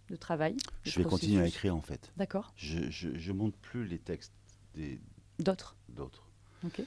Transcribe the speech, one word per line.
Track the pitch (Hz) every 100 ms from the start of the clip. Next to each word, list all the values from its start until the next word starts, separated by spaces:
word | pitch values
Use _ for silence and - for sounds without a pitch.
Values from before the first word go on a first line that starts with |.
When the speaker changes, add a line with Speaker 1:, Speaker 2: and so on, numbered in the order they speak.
| -
Speaker 1:
de | 175
travail, | - 165 156
de | 269 - - -
Speaker 2:
Je | 120
vais |
continuer | 85 90 104 101
à |
Speaker 1:
processus ? | 85 -
Speaker 2:
écrire, | 101
en | 85
fait. | 73 69 - -
Speaker 1:
D'accord. | 190 190 226
Speaker 2:
Je, | - - 160 -
je, | - 85 73
je | 82
monte | 95 107 -
plus | - 123 107
les | 85
textes | - - - - - - -
des | - 143 131 - - - -
Speaker 1:
D'autres ? | 175 190 - - -
Speaker 2:
d'autres. | 117 135 - - - - - 175
Speaker 1:
Ok. | -